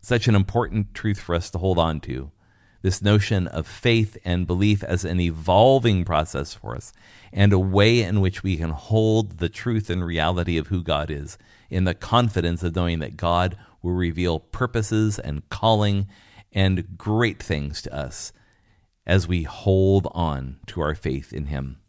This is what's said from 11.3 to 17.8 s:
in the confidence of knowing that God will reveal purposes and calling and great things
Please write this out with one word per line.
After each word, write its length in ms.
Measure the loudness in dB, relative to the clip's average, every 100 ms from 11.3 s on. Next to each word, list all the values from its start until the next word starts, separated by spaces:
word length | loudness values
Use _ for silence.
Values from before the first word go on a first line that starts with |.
| -16 _ _ _
in 140 | -2
the 100 | 0
confidence 680 | -2 0 2 2 0 -2 -2
of 140 | -2 -2
knowing 240 | -2 -2
that 160 | -6 -4
God 400 | 0 0 0 -4 -18 _
will 100 | -4
reveal 460 | -2 -2 -2 -2 -2
purposes 800 | _ -6 -4 -2 -2 0 0 -2
and 300 | -6 -8 -8
calling 580 | -2 2 2 2 0 -4 -10 _ -20 _
and 440 | 0 2 2 -4 -8
great 460 | -2 0 0 -2
things 400 | -6 -6 -4 -8